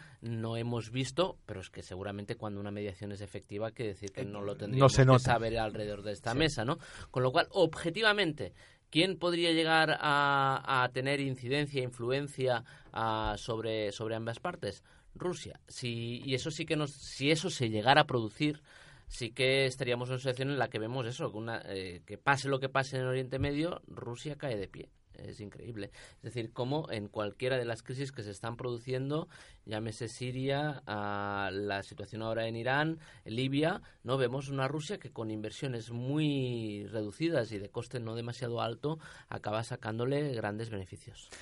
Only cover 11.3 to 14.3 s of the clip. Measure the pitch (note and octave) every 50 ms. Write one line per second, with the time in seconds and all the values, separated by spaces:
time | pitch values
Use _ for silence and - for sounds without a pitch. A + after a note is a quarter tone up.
11.3 | B2+ B2+ B2 A#2+ C3+ D3 D3 C#3+ C#3+ C3+ B2+ B2 B2+ - A#2 A#2+ C3 C#3 D3 C#3+
12.3 | - - C3 B2+ B2 A#2 B2 - - - - - - - A2+ A2+ A2+ A2+ A2 G#2+
13.3 | G#2 G#2 - - A2+ A2 A2 A2+ A2 A2 G#2+ G#2 G2+ - A2+ A2 A2 A2 A2+ A2+